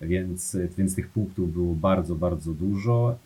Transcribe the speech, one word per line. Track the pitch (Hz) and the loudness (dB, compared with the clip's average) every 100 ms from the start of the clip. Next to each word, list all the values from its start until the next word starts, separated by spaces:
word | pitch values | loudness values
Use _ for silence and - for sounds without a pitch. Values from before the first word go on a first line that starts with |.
więc, | 80 92 92 90 - 95 90 101 | -2 0 0 -6 -4 -2 -2 0
więc | 95 95 | 0 0
tych | - | -2
punktów | 110 98 - 87 | -2 -2 -2 -2
było | 82 87 80 | 0 0 2
bardzo, | 95 95 82 82 | 2 2 2 0
bardzo | 87 80 78 | 0 -2 -4
dużo | 76 95 98 110 120 120 123 | -2 -2 0 2 4 2 0